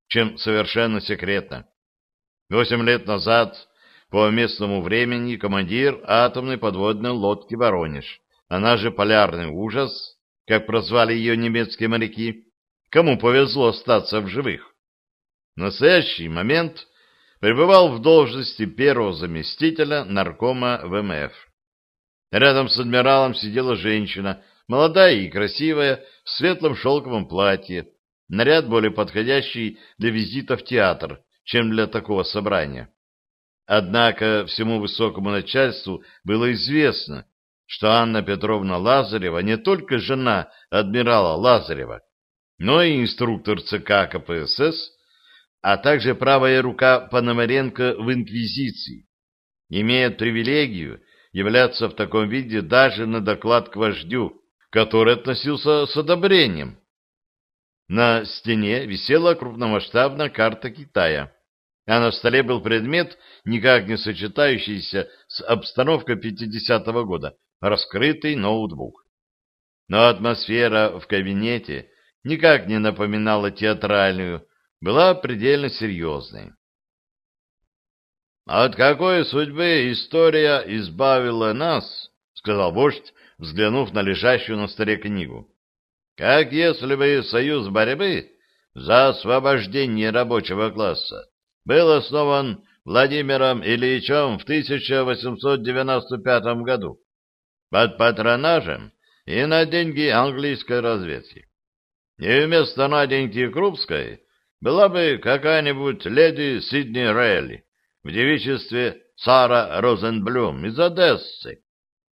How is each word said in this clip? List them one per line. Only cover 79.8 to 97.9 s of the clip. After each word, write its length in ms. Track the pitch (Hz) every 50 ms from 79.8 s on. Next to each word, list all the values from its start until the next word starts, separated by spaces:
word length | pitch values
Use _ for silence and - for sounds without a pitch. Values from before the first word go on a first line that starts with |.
| 123 123
история 720 | 117 - - - 147 165 165 160 151 156 151 147 143 131 -
избавила 840 | 90 107 110 98 85 80 95 135 135 131 127 127 120 117 113 113 110
нас?» — 580 | 107 131 160 170 156 113 - - - - - - _ _ _ _ _
сказал 380 | - - 107 104 101 95 85
вождь, 420 | 82 110 139 147 135 - - - _ _ _ _ _
взглянув 540 | - 80 78 78 95 107 107 117 139 127 95
на 120 | 87 107 95
лежащую 540 | 98 95 - 104 123 127 113 - - 110
на 120 | 104 104 95
столе 260 | - - 107 107 107
книгу. 540 | 98 104 104 104 95 82 64 - 57 55 _ _ _ _ _ _ _ _ _ _ _ _ _ _
«Как 380 | - 82 113 135 156 151 120 139
если 420 | 156 170 165 151 - 123 135 139
бы 280 | 135 143 143 143 131 113
союз 440 | - 107 120 131 147 151 135 104
борьбы 640 | 98 98 110 110 117 135 156 202 190 160 85 - - _ _ _ _ _ _ _ _ _
за 360 | 64 65 78 113 127 135 135
освобождение 1040 | 127 - - 104 123 131 131 139 139 120 98 95 107 139 139 123 110 107 107 110
рабочего 580 | 107 120 123 113 120 110 - - 92 101 110 110
класса 580 | 98 110 107 92 78 - - - - - - _ _ _ _ _ _ _ _
был 260 | - 135 160 170 160
основан 720 | 156 143 - - 135 147 147 143 143 139 139 123 95 - _ _ _ _ _
Владимиром 760 | - - 120 139 139 143 147 143 135 135 131 131 131 127 113
Ильичём 760 | - 101 117 120 127 131 131 120 - - 143 147 143 131 104 92
в 60 | -
тысяча 580 | - 151 156 135 - 143 131 - - 135 135 127
восемьсот 580 | 127 123 - 117 123 117 95 131 139 135 117
девяносто 560 | 110 123 127 131 131 135 131 123 - - 127
пятом 460 | 107 98 127 123 117 101 117 117 120 117
году?» 360 | 127 127 113 95 73 - - _ _ _ _ _ _ _ _ _ _ _ _ _ _
под 280 | - 101 117 107